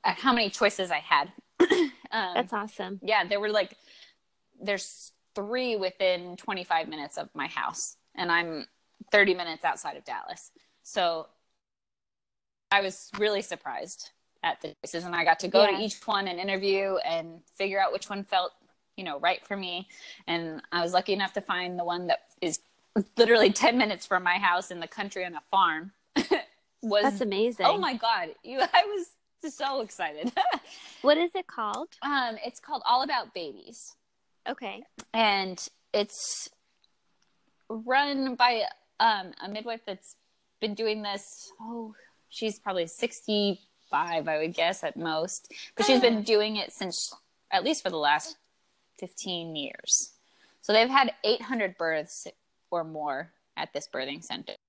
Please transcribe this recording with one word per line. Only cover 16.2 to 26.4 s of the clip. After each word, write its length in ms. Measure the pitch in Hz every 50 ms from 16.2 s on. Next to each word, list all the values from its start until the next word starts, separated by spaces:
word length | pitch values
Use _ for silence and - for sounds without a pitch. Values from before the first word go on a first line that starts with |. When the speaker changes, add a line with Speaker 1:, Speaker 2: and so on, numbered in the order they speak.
| 196 185
Speaker 1:
and 100 | 175 175
interview 560 | 185 196 196 190 196 196 196 196 196 196 190 170 -
and 360 | 151 165 165 165 170 165 170 _ _ _
figure 220 | - 196 196 190 196
out 120 | 196 -
which 160 | - 196 - -
one 160 | 202 196 202
felt, 280 | _ 202 185 180 - _ _ _ _ _ _ _ _ _
you 80 | - 190
know, 140 | 170 147 139
right 240 | 151 170 - - -
for 100 | - 202
me. 320 | 202 190 180 175 170 196 _ - - - - - - -
And 360 | - 170 170 170 160 156 - - _
I 100 | - 175
was 120 | 170 175 180
lucky 180 | 180 180 -
enough 220 | 196 202 196 185 -
to 60 | 208
find 360 | 196 - 185 180 180 180 180 175
the 60 | 175
one 220 | 175 175 180 180
that 140 | 170 - - _ _ - _
is 200 | - 165 160 - _ _ _ _ _ _ _ 214 196 _ _
literally 360 | - 233 220 233 226 202 196
ten 240 | 208 - 254 233 233
minutes 300 | 247 226 208 202 180 -
from 160 | - 196 185
my 160 | 180 180 180 190
house 320 | 202 180 175 175 - -
in 100 | 180 175
the 80 | 165 160
country 360 | - 226 196 196 - 190 180
on 100 | 180 170
a 80 | 151 _ _
farm. 420 | - 196 185 170 160 156 165 202 _ _ _ _ _
<laughs> 60 | 294 - - - 285